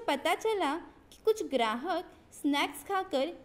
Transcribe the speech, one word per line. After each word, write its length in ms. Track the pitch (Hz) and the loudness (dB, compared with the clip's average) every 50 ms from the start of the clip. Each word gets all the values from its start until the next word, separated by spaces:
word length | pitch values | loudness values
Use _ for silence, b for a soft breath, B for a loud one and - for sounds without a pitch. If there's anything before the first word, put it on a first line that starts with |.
| 466 339 | 2 2
पता 280 | 285 277 - 311 359 | 0 0 2 0 0
चला 420 | - - 440 440 392 339 277 285 339 | 2 2 0 2 2 2 0 0 -2
कि 400 | - - - - - - - - - | -6 -12 -18 -20 -20 -20 -20 -2 2
कुछ 180 | 440 427 427 - | 2 2 2 0
ग्राहक 680 | 277 269 240 226 214 214 240 262 370 349 330 359 B B B B B | -2 0 2 2 2 0 -2 -2 -2 -2 -2 -2 B B B B B
स्नैक्स 520 | - - - 285 285 285 320 370 - - - | -18 -4 0 0 2 2 2 0 -2 -8 -6
खाकर 500 | - 392 381 381 381 - 262 269 330 349 - - | -2 -2 -2 0 0 0 0 0 0 -4 -10 -10